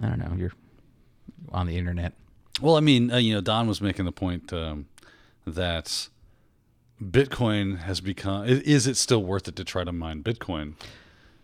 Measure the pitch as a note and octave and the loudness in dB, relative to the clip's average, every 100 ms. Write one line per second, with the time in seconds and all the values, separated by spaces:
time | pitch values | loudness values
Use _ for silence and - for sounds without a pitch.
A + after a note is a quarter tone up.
0 | A2+ A#2 D#2+ F#2 F2+ - _ - _ _ | -2 -2 -2 -4 -4 -6 _ -20 _ _
1 | _ _ - - - F#2 F2 F2 F2+ F2 | _ _ -20 -20 -8 -4 -2 -2 -2 -4
2 | F2 - - - _ - C#3 D#3 D3+ B2+ | -6 -8 -20 -20 _ 0 4 6 6 6
3 | A#2+ B2 A2+ G#2+ F#2+ A2 A#2 F#2+ G2 F#2 | 6 4 2 2 2 2 2 0 0 0
4 | F2+ - F#2 F2 - E2+ D#2+ D2+ C#2+ - | -4 -2 -4 -4 -6 -6 -4 -8 -12 -18
5 | - - _ _ - D#2+ F2+ E2 - - | -20 -20 _ _ -8 -2 -2 -2 -4 -8
6 | - _ - _ _ _ _ _ _ - | -8 _ -20 _ _ _ _ _ _ -14
7 | G2 A2 C#3 - A2+ G#2 G2 F#2 E2+ F2 | 0 2 2 2 0 2 0 -2 -4 -4
8 | F#2+ F#2 G2 G2 A2 C3+ D3 D3 A#2+ A#2 | -4 -4 -4 -2 2 2 6 4 4 0
9 | - A#2 F#2 G2 - E2+ F2+ F#2 F2 F2 | 2 2 2 -2 -4 -8 -6 -4 -4 -4
10 | D#2+ D#2 F2+ A#2+ - D#2+ D2+ D2+ - - | -6 -6 -6 -4 -4 -6 -6 -10 -18 -20
11 | - - - - | -20 -20 -20 -20